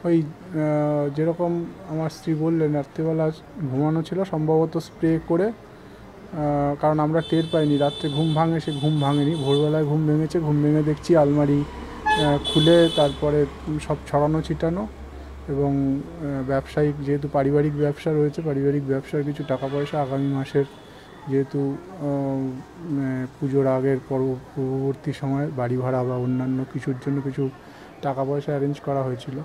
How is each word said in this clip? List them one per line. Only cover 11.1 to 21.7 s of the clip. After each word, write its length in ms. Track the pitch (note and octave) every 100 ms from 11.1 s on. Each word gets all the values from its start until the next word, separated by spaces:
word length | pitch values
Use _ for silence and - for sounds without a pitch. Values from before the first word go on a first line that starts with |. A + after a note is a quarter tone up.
| E3+
আলমারি, 460 | C#3+ D3 C#3+ C#3+ D3 - - - -
আহ, 320 | - D3+ C#3+ -
খুলে 360 | D#3+ D#3 E3+ E3 D#3+
তারপরে 500 | C#3+ C#3 D3+ D3 C#3+ - - D3+
সব 140 | - D3 -
ছড়ানো 340 | C#3+ D3 D#3
ছিটানো 460 | D#3 D#3 E3 F3 G#3+ - - - - - -
এবং, 540 | C#3 C#3+ C#3 C#3 C#3
আহ, 420 | C#3+ - D3 C#3 C3
ব্যবসায়িক, 580 | C3+ - - D3 D3 C#3
যেহেতু 220 | C#3+ C#3+
পারিবারিক 440 | C#3+ C#3 D3 D3+ D3
ব্যবসা 340 | D3 D3 E3
রয়েছে, 300 | D3+ D3 D3
পারিবারিক 460 | D#3+ C#3 C#3 D3 C3+
ব্যবসার 360 | C3+ C3 D#3
কিছু 200 | C#3+ D3
টাকা 240 | C#3+ C3 C3+
পয়সা 300 | C#3+ C#3+ D#3
আগামী 260 | C#3 C3+ C#3
মাসের, 380 | C#3 C3+ C#3+ C3+ - - - - - -
যেহেতু, 500 | C3+ C3+ C#3+ C#3